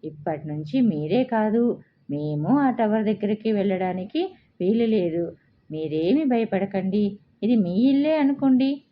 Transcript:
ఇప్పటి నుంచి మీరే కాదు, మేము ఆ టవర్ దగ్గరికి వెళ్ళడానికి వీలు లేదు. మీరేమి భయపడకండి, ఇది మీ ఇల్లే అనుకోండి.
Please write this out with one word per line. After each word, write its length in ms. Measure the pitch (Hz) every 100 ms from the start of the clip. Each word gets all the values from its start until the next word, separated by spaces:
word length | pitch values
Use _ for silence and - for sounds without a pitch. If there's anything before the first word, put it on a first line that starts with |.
ఇప్పటి 440 | 156 151 - 156 151
నుంచి 340 | 151 156 269
మీరే 420 | 240 156 151 214
కాదు, 580 | 254 226 214 220 240 - - _ _
మేము 500 | 143 151 151 156 277
ఆ 100 | 277
టవర్ 340 | 247 220 214
దగ్గరికి 480 | 214 208 202 214 226
వెళ్ళడానికి 840 | 214 196 185 185 180 185 302 370 - _ _
వీలు 240 | 180 226 233
లేదు. 500 | 220 175 165 170 170 _ _ _
మీరేమి 520 | 156 156 156 160 269
భయపడకండి, 960 | 311 240 220 190 196 196 190 202 208 202 _ _
ఇది 120 | 208 240
మీ 200 | 180 180
ఇల్లే 420 | 254 277 294 311
అనుకోండి. 640 | 277 285 269 254 269 277 _